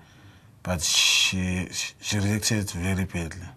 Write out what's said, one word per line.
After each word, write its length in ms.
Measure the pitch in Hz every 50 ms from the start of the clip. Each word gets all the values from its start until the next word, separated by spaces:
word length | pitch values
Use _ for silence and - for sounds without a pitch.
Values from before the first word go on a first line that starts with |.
| - - - - - - - - - - - - -
But 200 | - 90 85 -
she, 840 | - - - - - - - - - - 95 92 92 90 90 87 -
she, 240 | - - - - - -
she 180 | - - - 104
reacted 520 | 98 101 104 107 101 - 113 107 101 101
very 340 | - 90 85 95 95 92 95
badly. 420 | 87 - 87 85 82 80 92 90 87 -